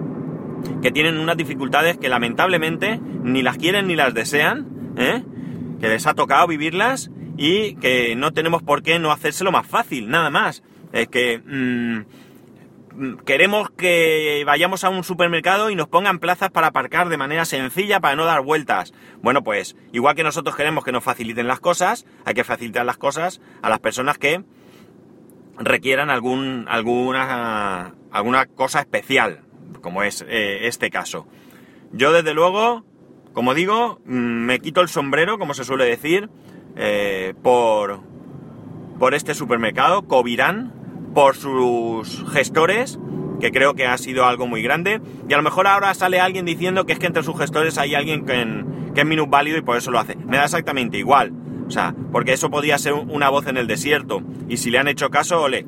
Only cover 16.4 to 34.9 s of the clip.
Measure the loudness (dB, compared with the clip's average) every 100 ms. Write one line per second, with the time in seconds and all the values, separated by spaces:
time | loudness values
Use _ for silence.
16.4 | 0 2 2 2 0 0 0 0 -2 -2
17.4 | -2 -4 -4 -2 0 2 2 2 2 2
18.4 | 2 0 0 -2 -4 -14 -20 -2 2 2
19.4 | 2 -2 -4 -12 -8 0 2 2 0 -2
20.4 | -4 -2 -2 -2 -2 -2 -2 -4 -6 -4
21.4 | -4 -2 -2 0 0 -2 -8 -8 -4 -2
22.4 | -2 -4 -4 -2 -2 -2 -4 -2 -4 -6
23.4 | -18 -6 -2 0 0 -2 -2 0 0 0
24.4 | -4 _ -20 -20 -20 -20 -20 -20 -20 -20
25.4 | -20 -4 0 0 2 0 2 0 0 -2
26.4 | -4 -6 -4 -2 0 0 0 0 -2 -4
27.4 | -2 -2 -2 -4 -8 -16 -6 -2 2 2
28.4 | 0 -2 -2 0 -2 -4 0 2 2 -4
29.4 | -16 -20 -20 -16 -8 -4 -4 -4 -6 -2
30.4 | -2 -2 -4 -2 -4 -4 -6 -10 -14 -20
31.4 | -20 -20 -20 -20 -12 0 4 4 4 4
32.4 | 4 4 2 0 -8 _ -20 -20 -10 -2
33.4 | 2 2 2 2 0 -4 -6 -4 -2 -2
34.4 | 0 -2 0 0 2